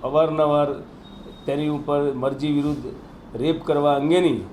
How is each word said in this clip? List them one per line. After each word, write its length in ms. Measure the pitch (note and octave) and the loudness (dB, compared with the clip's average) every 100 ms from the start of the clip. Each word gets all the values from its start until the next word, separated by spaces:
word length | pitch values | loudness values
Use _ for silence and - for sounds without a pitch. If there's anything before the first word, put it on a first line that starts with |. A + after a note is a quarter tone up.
અવારનવાર 680 | B2+ D3 D#3+ D#3 D3+ D3 C#3+ C3+ - - - - - - - | 0 2 2 2 2 4 2 -2 -10 -20 -20 -20 -18 -12 -4
તેની 220 | C#3 D3+ | -2 -2
ઉપર 440 | D3 D3 D3 C#3+ | -2 0 0 0
મરજી 400 | C3 C3 C3+ D3 | 0 -2 -2 0
વિરુદ્ધ 420 | D3 C#3+ D3 B2+ - - - - A2 | 0 0 -2 -6 -12 -16 -20 -14 -4
રેપ 280 | C#3+ D#3+ | -2 -2
કરવા 300 | - D3 D3 | 0 2 4
અંગેની 460 | C#3+ C#3+ F3 F3+ A#2 F#2+ | 2 4 4 4 0 -6